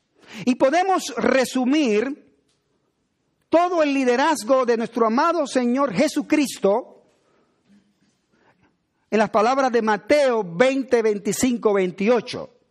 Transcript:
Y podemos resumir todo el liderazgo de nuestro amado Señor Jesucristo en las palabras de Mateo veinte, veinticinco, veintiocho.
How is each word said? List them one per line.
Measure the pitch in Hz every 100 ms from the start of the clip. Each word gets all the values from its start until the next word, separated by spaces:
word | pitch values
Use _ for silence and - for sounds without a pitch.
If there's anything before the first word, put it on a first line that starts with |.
| _ _ - 226
Y | 196 247
podemos | 269 330 381 359 - -
resumir | 220 262 247 262 247 302 269 208 254 294 _ _ _ _ _ _ _ _ _ _ _ _ _
todo | 320 349 349
el | 294
liderazgo | 277 254 240 302 285 214 262 240
de | 233
nuestro | 226 240 226
amado | 240 330 330 285
Señor | 262 240 254 277
Jesucristo | 180 285 - - 302 277 - 196 214 - - _ _ _ _ _ _ _ 202 _ _ _ _ _ _ _ _ _ _ _ _ _
en | 208
las | 208
palabras | 220 220 269 269
de | 233
Mateo | 220 208 - 403 269 233
veinte, | 185 165 254 269 240 240
veinticinco, | 220 208 208 190 262 240 220
veintiocho. | 202 185 - 202 247 - 90 78 _ _